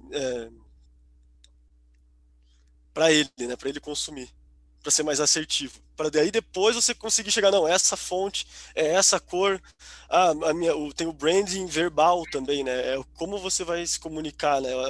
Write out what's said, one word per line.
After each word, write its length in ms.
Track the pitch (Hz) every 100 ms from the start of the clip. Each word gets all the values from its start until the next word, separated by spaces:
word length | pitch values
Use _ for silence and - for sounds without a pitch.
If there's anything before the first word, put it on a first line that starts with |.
| -
é, 380 | 143 131 123 113 117 - _ _ _ _ _ _ _ _ _ _ _ _ _ _ _ _ _ _ _ _ _ _
pra 200 | 147 160
ele, 180 | 151 143 -
né, 160 | 120 123
pra 120 | 135
ele 120 | 143
consumir, 500 | 147 143 - 143 123 _ _ _ _ _
pra 80 | 147
ser 120 | 156
mais 180 | 151 139
assertivo. 600 | 147 160 156 - 139 - _ -
Pra 120 | 156
daí 200 | 151 233
depois 440 | 220 - 185 214 233
você 180 | 240
conseguir 360 | 233 220 226 208
chegar, 200 | 220 196
"Não, 160 | 196 160
essa 300 | 185 - 190
fonte, 500 | - 185 196 - - - -
é 120 | - 156
essa 320 | 185 190 185
cor." 400 | - 180 196 190 - _ - - -
Ah, 220 | 165 180 151 160
a 40 |
minha, 220 | 165 165 151
o, 160 | 147
tem 140 | - 165
o 60 |
branding 540 | 151 151 190 202 190 180
verbal 600 | 156 175 147 165 175 160
também, 360 | 139 135 143
né? 300 | 131 127 127 135
É 80 | -
como 240 | - 175 202
você 260 | 185 185
vai 200 | 170 170 170
se 120 | -
comunicar, 640 | 160 156 156 - 151 139
né? 140 | 131 127